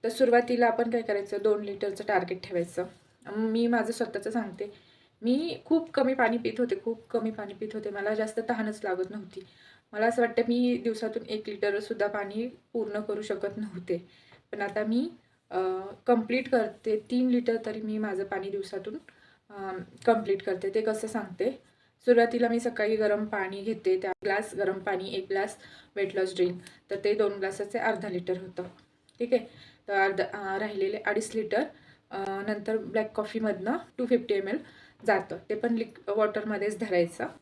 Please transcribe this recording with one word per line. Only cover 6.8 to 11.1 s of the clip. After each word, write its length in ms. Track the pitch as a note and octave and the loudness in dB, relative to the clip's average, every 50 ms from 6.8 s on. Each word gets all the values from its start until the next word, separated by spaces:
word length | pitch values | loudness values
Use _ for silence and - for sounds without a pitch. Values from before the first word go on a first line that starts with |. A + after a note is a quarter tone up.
| - | -2
खूप 240 | A#3 A3+ A3 - _ | -4 -6 -6 -8 _
कमी 200 | - A3+ A3 A3 | -2 -2 -2 -2
पाणी 240 | G#3+ A3 G#3 G3 G3+ | -4 -6 -10 -10 -8
पित 140 | F3+ A3 G#3+ A3 | -8 -8 -6 -6
होते. 160 | G#3+ G#3 G#3 | -6 -6 -6
मला 240 | G3 G3+ G3 G#3 G#3+ | -6 -2 -2 0 0
जास्त 260 | G#3+ G#3+ G#3+ G#3+ A#3 A3 - | 0 -2 -2 -2 -6 -2 -2
तहानच 320 | A#3+ A3 A3 G#3+ G#3+ - - | -2 0 0 -4 -4 -4 -4
लागत 260 | G3 F3+ F3+ F#3 F#3 | -4 -2 -2 -2 -4
नव्हती. 300 | G#3 G#3+ G3 F#3 - F#3+ F#3 - _ - - - - _ _ _ | -6 -12 -12 -12 -14 -16 -16 -16 _ -20 -20 -20 -20 _ _ _
मला 140 | - G#3 A3 | -2 2 2
असं 160 | A#3 A#3 B3 | 2 4 4
वाटतं 200 | A#3+ A#3 A#3+ A#3+ A#3 A#3 | 2 2 4 0 2 2
मी 320 | A#3+ B3 B3 B3 B3 A#3+ - | 2 4 4 2 2 2 0
दिवसातून 420 | A#3 A3 A3 - A3 | -2 -2 -2 -4 -4